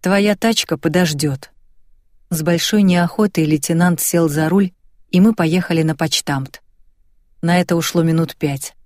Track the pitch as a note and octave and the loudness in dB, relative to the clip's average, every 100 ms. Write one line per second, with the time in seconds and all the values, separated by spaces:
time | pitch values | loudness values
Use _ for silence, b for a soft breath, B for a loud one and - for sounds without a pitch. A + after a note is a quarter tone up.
0 | F#3 G3+ G#3 G3+ A3+ A3+ - D#3 - F3+ | 0 0 2 0 0 -2 -4 -4 0 0
1 | F3 D3 D3+ C3+ - _ _ - - _ | 0 0 -4 -4 -10 _ _ -20 -20 _
2 | _ _ _ E3 D#3+ E3+ - G#3+ G3 F3 | _ _ _ -4 0 0 0 2 4 2
3 | F3 - G#3 - D#3 D3+ - E3 F3+ E3+ | 0 0 0 0 0 0 0 2 2 0
4 | - E3+ E3 D3 D#3 F#3+ F#3+ _ - _ | 0 0 0 0 0 0 0 _ -20 _
5 | - F3+ G#3 A3 E3 F3+ F3 E3 D#3 D#3 | -2 4 4 4 0 0 0 0 0 -2
6 | D#3+ - - C#3 C3 - _ _ _ _ | -4 -4 -4 -6 -6 -14 _ _ _ _
7 | _ _ _ _ E3+ F3+ F3 E3+ D#3+ F3 | _ _ _ _ 0 0 0 -2 0 0
8 | E3 D#3+ E3 - D3 C#3 - - | 0 0 -2 -4 -4 -4 -10 -18